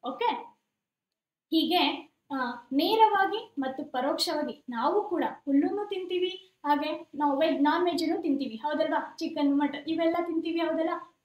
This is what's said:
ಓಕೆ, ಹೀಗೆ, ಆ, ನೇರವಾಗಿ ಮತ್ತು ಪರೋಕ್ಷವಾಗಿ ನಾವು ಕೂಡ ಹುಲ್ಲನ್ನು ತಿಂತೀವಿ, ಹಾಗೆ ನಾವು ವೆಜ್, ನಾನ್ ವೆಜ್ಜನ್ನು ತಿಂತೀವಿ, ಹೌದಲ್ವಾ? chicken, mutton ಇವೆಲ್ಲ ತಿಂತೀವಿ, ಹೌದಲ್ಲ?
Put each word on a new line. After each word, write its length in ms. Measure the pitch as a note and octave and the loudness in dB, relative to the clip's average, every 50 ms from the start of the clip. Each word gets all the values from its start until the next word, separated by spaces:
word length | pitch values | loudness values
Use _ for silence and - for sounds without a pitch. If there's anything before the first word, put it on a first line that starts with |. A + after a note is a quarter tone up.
| - A#3+ | -8 -10
ಓಕೆ, 180 | - - A#4 A#4 - - - - _ _ _ _ _ _ _ _ _ _ _ _ _ _ _ _ _ _ _ _ | -6 -2 0 0 0 -2 -8 -14 _ _ _ _ _ _ _ _ _ _ _ _ _ _ _ _ _ _ _ _
ಹೀಗೆ, 640 | D#4 D#4+ D4 - F4 F4 D4 C#4+ - - - - _ _ _ _ C#4 | 0 0 2 2 2 2 2 2 0 -4 -12 -18 _ _ _ _ -6
ಆ, 20 | C4+ B3+ A#3+ B3 - - _ | -4 -4 -4 -6 -8 -10 _
ನೇರವಾಗಿ 800 | C4 C#4 D#4+ F#4 A4 A4 A4 G#4 G4+ G4 G4 F#4+ G4 A4 A#4+ - _ C#4 | 0 0 2 2 6 6 6 6 6 4 2 2 0 -4 -8 -8 _ -6
ಮತ್ತು 260 | C4+ C4 C4+ - C#4+ | -6 -6 -6 -8 -10
ಪರೋಕ್ಷವಾಗಿ 800 | - - B3+ B3+ C#4+ E4 E4 - F4 D#4 D4+ C#4+ B3 - - _ - | -6 -4 -2 0 0 0 0 -2 -2 -2 -2 -4 -4 -6 -12 _ -8
ನಾವು 400 | A#3+ A#3 A#3+ D4+ F#4 G#4 - G#4 | -6 -2 0 2 2 0 0 0
ಕೂಡ 160 | F4+ D#4+ C4 - - - _ | -2 0 0 -2 -4 -6 _
ಹುಲ್ಲನ್ನು 440 | C#4+ C#4 C#4 D#4+ F4+ G4+ G4+ G#4 G#4 | 2 4 4 4 4 0 -2 -4 -4
ತಿಂತೀವಿ, 720 | G4+ F#4 F#4 F4 F4+ F4+ F4+ F4+ F#4 - - _ _ _ - | -6 -6 -6 -4 -2 -2 -2 -2 -4 -8 -16 _ _ _ 0
ಹಾಗೆ 420 | C#4+ D4 C#4+ D4+ D#4 D#4+ D#4+ - _ - | 0 0 0 0 -4 -4 -6 -10 _ -6
ನಾವು 240 | - D4 C#4+ C#4 C4+ | -2 0 0 2 2
ವೆಜ್, 240 | D#4+ D#4+ C#4 B3+ | 2 2 4 4
ನಾನ್ 220 | C#4+ D4 D#4+ F4 F4+ | 4 2 4 4 2
ವೆಜ್ಜನ್ನು 380 | F4 D#4+ D#4 E4 D4+ E4+ - | 2 0 0 0 0 -2 -2
ತಿಂತೀವಿ, 340 | - D#4+ C4+ - C4+ A3+ A3 | 0 0 0 0 -2 -6 -8
ಹೌದಲ್ವಾ? 600 | A3 - D4 D4+ D4+ D#4+ C#4+ D#4+ D4+ - - - - | -6 -4 -4 0 0 0 0 0 -2 -2 -4 -10 -8
chicken, 400 | E4 - - D4+ C#4+ C#4+ C#4+ C#4+ | -8 -6 -2 0 2 2 4 4
mutton 260 | D4 C#4+ C#4+ - - D#4 | 2 0 -2 -6 -6 -4
ಇವೆಲ್ಲ 280 | D#4+ D#4+ E4 E4 E4+ F4 E4+ | -2 0 2 2 2 0 -2
ತಿಂತೀವಿ, 340 | E4+ D#4+ E4 D#4+ E4 E4 E4 | -2 -2 -2 -2 -2 -2 -2
ಹೌದಲ್ಲ? 300 | E4 D#4 D#4+ D#4+ D#4+ F4 E4+ E4+ - - _ _ | 0 0 0 0 0 -2 -2 -4 -8 -14 _ _